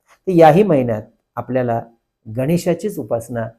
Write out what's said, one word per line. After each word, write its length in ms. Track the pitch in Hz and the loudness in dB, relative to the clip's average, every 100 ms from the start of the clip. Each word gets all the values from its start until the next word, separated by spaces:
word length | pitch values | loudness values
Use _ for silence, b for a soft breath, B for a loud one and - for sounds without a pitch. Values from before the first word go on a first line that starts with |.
| b b - | b b -2
तर 40 | |
याही 320 | 175 160 156 | 6 6 6
महिन्यात 400 | 208 147 123 110 - _ _ - | 4 2 0 -4 -8 _ _ -12
आपल्याला 460 | 117 127 123 113 - _ _ _ 113 110 | -6 -4 -2 -4 -8 _ _ _ -12 -6
गणेशाचीच 600 | 131 170 180 170 214 170 | -2 -2 -2 -4 -6 -8
उपासना 500 | 120 117 113 120 110 | -6 -8 -6 -8 -8